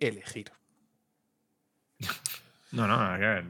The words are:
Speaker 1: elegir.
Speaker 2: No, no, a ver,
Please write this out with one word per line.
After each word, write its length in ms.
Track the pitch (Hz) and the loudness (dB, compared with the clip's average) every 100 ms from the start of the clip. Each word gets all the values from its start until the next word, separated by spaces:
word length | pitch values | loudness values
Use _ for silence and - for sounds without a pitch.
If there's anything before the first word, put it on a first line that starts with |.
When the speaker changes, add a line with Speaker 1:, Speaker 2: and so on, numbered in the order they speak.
| 131 | -2
Speaker 1:
elegir. 460 | 104 - 110 101 - _ _ _ _ _ _ _ _ _ _ _ _ _ - - - - - - _ - | -2 -8 -12 -12 -16 _ _ _ _ _ _ _ _ _ _ _ _ _ -10 -8 -6 -6 -8 -16 _ -6
Speaker 2:
No, 160 | 120 107 | 0 2
no, 80 | 117 | 4
a 220 | 98 90 | 2 2
ver, 280 | 104 98 87 | 2 2 -2